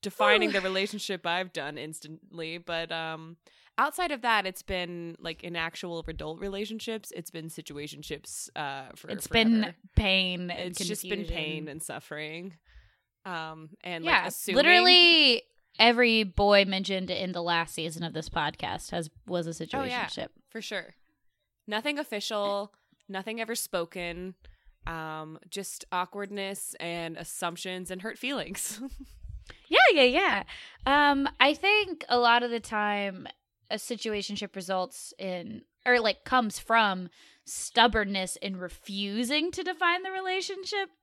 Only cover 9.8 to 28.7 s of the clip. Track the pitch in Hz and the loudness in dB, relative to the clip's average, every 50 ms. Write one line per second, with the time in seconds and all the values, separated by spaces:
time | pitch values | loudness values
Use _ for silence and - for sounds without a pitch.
9.8 | _ - _ - 220 196 190 190 185 185 180 180 180 175 175 - 180 180 175 - | _ 0 _ 2 4 4 4 2 2 0 -2 -4 -6 -8 -8 -8 -8 -8 -6 -6
10.8 | 185 175 214 208 - - 208 202 202 165 - 170 156 151 156 160 160 151 139 160 | -4 -4 -4 -6 -4 -6 -6 -6 -4 -6 -4 -4 -4 -6 -6 -6 -8 -10 -10 -10
11.8 | - - 151 - - - 151 147 156 151 156 165 180 196 170 _ _ _ _ - | -10 -10 -10 -10 -10 -10 -10 -10 -10 -10 -10 -10 -12 -12 -14 _ _ _ _ -20
12.8 | _ _ _ _ _ _ _ _ _ 196 180 165 160 160 160 160 160 156 - _ | _ _ _ _ _ _ _ _ _ -10 -8 -8 -8 -10 -12 -14 -16 -18 -20 _
13.8 | - 180 175 165 165 339 320 196 175 180 - - - - 202 254 285 330 359 349 | -10 -8 -8 -4 0 4 4 4 4 2 -6 -6 -4 0 2 4 8 8 8 8
14.8 | 359 359 359 359 349 339 339 320 302 269 240 233 - _ _ _ _ _ _ - | 10 10 10 10 10 10 8 8 8 6 4 2 0 _ _ _ _ _ _ 4
15.8 | 220 233 240 233 247 240 226 220 220 190 - - 202 202 208 202 196 190 190 190 | 6 6 6 6 4 4 6 4 2 0 0 2 6 8 8 8 6 6 0 -4
16.8 | 190 190 196 190 190 180 185 190 196 185 180 175 170 170 170 170 170 160 - - | -2 -2 -4 -4 -4 -4 -4 -4 -4 -4 -4 -4 -2 0 0 0 0 -2 -4 -6
17.8 | 156 160 156 165 170 165 - 160 160 - - 170 151 151 156 _ - 107 90 - | -6 -6 -6 -6 -8 -6 -6 -6 -8 -4 -4 -2 -2 -2 -4 _ -6 -6 -6 -8
18.8 | - - - 175 165 151 _ - _ - 180 175 165 165 165 - 165 - - 269 | -8 -6 -6 -6 -6 -8 _ -20 _ -6 -6 -4 -4 -6 -8 -10 -10 -6 -4 -4
19.8 | 269 254 247 247 208 156 - - - - _ _ _ _ _ 226 208 - 214 190 | -4 -4 -4 -4 -6 -6 -6 -8 -8 -10 _ _ _ _ _ -12 -10 -8 -8 -8
20.8 | - - - _ _ _ _ _ _ _ _ _ _ _ _ _ _ - 208 214 | -8 -10 -20 _ _ _ _ _ _ _ _ _ _ _ _ _ _ -6 -6 -4
21.8 | 226 294 294 285 294 - 226 208 202 - 226 208 202 202 202 202 202 208 _ _ | -2 -2 -4 -4 -6 -6 -6 -6 -6 -4 -4 -2 -2 0 -2 -2 -4 -8 _ _
22.8 | _ _ _ _ _ _ 196 190 190 220 220 233 226 220 233 233 - - - 180 | _ _ _ _ _ _ -8 -8 -6 -6 -6 -6 -6 -6 -6 -8 -6 -4 -2 -4
23.8 | 170 170 - 185 175 175 170 175 180 185 185 _ _ - - _ _ - _ _ | -4 -4 -6 -8 -8 -6 -6 -8 -10 -10 -12 _ _ -20 -20 _ _ -20 _ _
24.8 | _ 165 165 165 160 160 156 156 156 156 160 151 _ 175 - 196 196 - - - | _ -10 -8 -8 -8 -8 -8 -10 -10 -12 -14 -18 _ -10 -10 -8 -8 -8 -10 -14
25.8 | - _ - 180 180 180 - 202 202 196 202 202 196 196 196 190 - - - - | -10 _ -4 -4 -4 -4 -6 -8 -8 -6 -6 -6 -6 -6 -6 -8 -10 -12 -10 -8
26.8 | - 170 170 170 165 165 165 - - - - - 185 175 170 180 - 190 185 185 | -8 -6 -6 -4 -6 -6 -8 -10 -10 -10 -8 -6 -6 -6 -6 -6 -8 -8 -8 -8
27.8 | 185 165 185 185 185 226 - - - 254 285 240 156 - 196 - - - | -8 -8 -10 -8 -8 -10 -10 -6 -6 -4 -4 -4 -4 -6 -8 -8 -8 -8